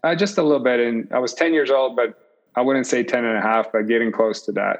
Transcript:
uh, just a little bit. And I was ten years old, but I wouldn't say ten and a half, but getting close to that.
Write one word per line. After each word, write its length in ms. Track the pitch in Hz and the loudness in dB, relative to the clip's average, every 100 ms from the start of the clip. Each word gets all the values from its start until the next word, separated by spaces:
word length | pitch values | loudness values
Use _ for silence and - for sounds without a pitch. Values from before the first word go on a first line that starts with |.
uh, 140 | 160 170 | 0 0
just 220 | 202 190 | 0 0
a 40 | |
little 220 | 156 143 | 2 2
bit. 160 | 123 123 | 2 2
And 260 | 120 117 - | 2 0 -2
I 80 | 127 | -2
was 120 | 123 | -2
ten 200 | - 165 | -2 0
years 160 | 160 131 | 2 2
old, 240 | 135 131 | 2 0
but 240 | 120 113 110 _ _ _ - | 0 -2 -4 _ _ _ -2
I 60 | |
wouldn't 260 | 127 135 123 | 0 0 0
say 160 | 127 | -2
ten 200 | 117 123 | 0 -2
and 140 | 117 110 | 0 0
a 20 | |
half, 300 | 101 113 110 | 0 0 0
but 160 | 110 107 | -2 0
getting 240 | 117 113 | 0 0
close 320 | - 110 104 | 0 0 0
to 100 | - | -6
that. 260 | 98 101 98 | -4 -2 -4